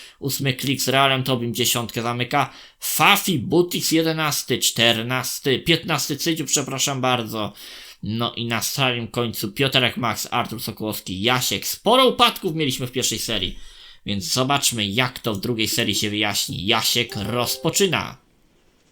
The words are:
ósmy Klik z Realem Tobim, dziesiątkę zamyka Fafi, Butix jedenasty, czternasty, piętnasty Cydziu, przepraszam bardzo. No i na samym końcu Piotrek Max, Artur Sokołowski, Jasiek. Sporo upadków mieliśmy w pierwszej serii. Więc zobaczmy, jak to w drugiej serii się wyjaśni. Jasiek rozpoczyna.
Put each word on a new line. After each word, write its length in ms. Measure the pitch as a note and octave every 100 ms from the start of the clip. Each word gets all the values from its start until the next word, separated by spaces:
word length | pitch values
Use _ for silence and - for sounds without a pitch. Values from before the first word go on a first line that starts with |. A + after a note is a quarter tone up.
| - -
ósmy 360 | C3 - C3+
Klik 280 | B2+ C#3 B2+
z 60 | -
Realem 360 | C3 C#3 C3
Tobim, 300 | C3 B2 A#2
dziesiątkę 480 | A#2 A#2 B2 A2+ A#2+
zamyka 480 | A#2 A#2+ B2 C#3+ B2+ - - _
Fafi, 580 | - - E3 G3 - D3+
Butix 540 | - - F3 - -
jedenasty, 680 | D#3 D#3+ D#3+ D#3 - - A#2
czternasty, 1000 | - - A#2 A2 A#2 B2+ A#2+ - C#3+ B2
piętnasty 580 | - E3 - D3 - C3+
Cydziu, 280 | E3+ D#3+
przepraszam 560 | C3+ - C3+ C3 D3 C3+
bardzo. 520 | B2+ B2 A2 A2 G2+ - - - - -
No 320 | G2+ A2+ A#2+
i 100 | -
na 180 | A#2 A2+
samym 460 | - - C3 A#2+ A2
końcu 440 | A#2+ A#2+ - G2+
Piotrek 440 | - A#2 C3+ A#2+ -
Max, 320 | A#2 G2+ -
Artur 320 | A#2+ A2 A2
Sokołowski, 600 | - - A2 G2+ - F#2
Jasiek. 440 | A2 B2 - G2 -
Sporo 400 | - G3 B3+ B3+
upadków 480 | - A#3 G3 F#3+
mieliśmy 320 | D#3+ D3 C3 B2
w 60 |
pierwszej 260 | B2+ A#2 A2+
serii. 400 | - G#2+ F2 - - - - - -
Więc 180 | G2+
zobaczmy, 640 | F2 B2+ C3 C#3 - A#2 G#2
jak 320 | G#2+ B2+ -
to 160 | A#2+
w 60 | G2+
drugiej 280 | A#2 A2 G#2+
serii 260 | - A2+
się 160 | G2 G#2+
wyjaśni. 560 | G#2 G#2+ G2 - D2 F#2
Jasiek 500 | A2+ - A#2+ A#2 G#2+
rozpoczyna. 1000 | G2+ A#2+ A#2 - D#3+ - G3 A#2+ D#2 - _ _ _ _ _ _ _